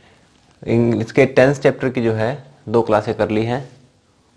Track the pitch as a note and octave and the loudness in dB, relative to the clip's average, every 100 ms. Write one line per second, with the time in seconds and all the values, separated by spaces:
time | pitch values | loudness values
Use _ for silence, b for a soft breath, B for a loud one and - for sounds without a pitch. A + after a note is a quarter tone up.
0 | b b b b b - - A2+ A#2+ A2 | b b b b b -14 -2 0 2 0
1 | G#2+ - C3 C3 C3 C#3+ D3 B2 C3+ B2 | -2 2 2 4 2 4 0 0 -4 -2
2 | A#2 A2 A2 C#3+ - _ - A2+ A2 G#2+ | -2 0 -2 -6 -12 _ -2 0 2 0
3 | A2+ G#2+ G#2 G#2+ A2+ B2 C#3 - _ _ | 0 -2 -2 -2 -2 -4 -8 -20 _ _
4 | _ _ _ | _ _ _